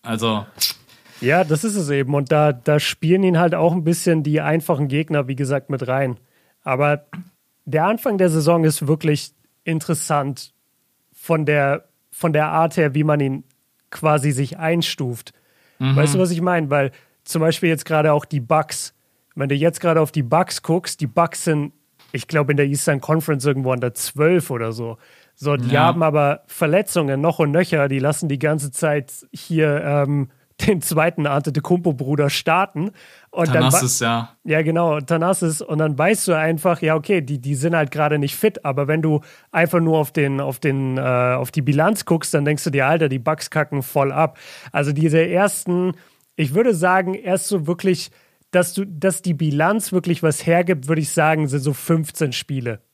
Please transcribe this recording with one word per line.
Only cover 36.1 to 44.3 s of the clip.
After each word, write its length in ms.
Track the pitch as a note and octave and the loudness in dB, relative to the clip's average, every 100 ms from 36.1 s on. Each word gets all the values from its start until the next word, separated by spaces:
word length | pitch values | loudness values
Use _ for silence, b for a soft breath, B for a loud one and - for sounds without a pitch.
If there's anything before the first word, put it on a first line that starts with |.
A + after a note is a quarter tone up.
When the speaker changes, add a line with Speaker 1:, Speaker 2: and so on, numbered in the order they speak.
| G#3+ - | 2 0
Speaker 2:
du 60 | |
einfach, 460 | D#3+ D#3+ E3 F#3 E3+ | 0 0 0 0 0
ja, 140 | D#3 | 0
okay, 280 | D#3+ D3+ F#3+ | 0 0 -2
die, 180 | C3 C#3+ | 0 -6
die 160 | B2+ C#3 | -4 -2
sind 180 | D#3+ | 0
halt 160 | E3 D3+ | 0 0
gerade 300 | D3+ D3 D3+ | 0 0 0
nicht 160 | C#3+ - | -2 0
fit. 280 | G#3+ - | -2 -2
Aber 220 | D3 C3 C#3 | -4 -2 -2
wenn 160 | D#3 | 0
du 180 | D#3 D3+ B B B | 2 0 B B B
einfach 300 | - E3 F3 | 0 2 2
nur 180 | E3 D#3+ | 2 2
auf 140 | C#3+ | 0
den, 280 | - C#3 C#3 | 0 -2 -2
auf 200 | C#3 C3 | -4 -4
den, 360 | D#3 C3+ C3+ B2+ | -2 -2 -2 -2
äh, 40 | |
auf 500 | C3 B2+ B2 B2+ C3 | 0 2 2 0 -2
die 120 | - | -2
Bilanz 420 | C3 C#3 E3 G#3+ | 0 2 2 0
guckst, 300 | - E3 - | 0 -2 0
dann 100 | D#3 | 0
denkst 180 | C#3+ D3+ | 0 0
du 80 | - | 0
dir, 160 | C#3 C3+ | 0 2
„Alter, 220 | E3 D3+ | 2 0
die 100 | C3 | 0
Bucks 320 | A#2+ D#3 - | -2 -4 -4
kacken 320 | D#3 D3 C#3+ | -2 -2 -4
voll 300 | B2+ D3 C#3 | -2 0 0
ab.“ 260 | C#3 D#3 | 0 -2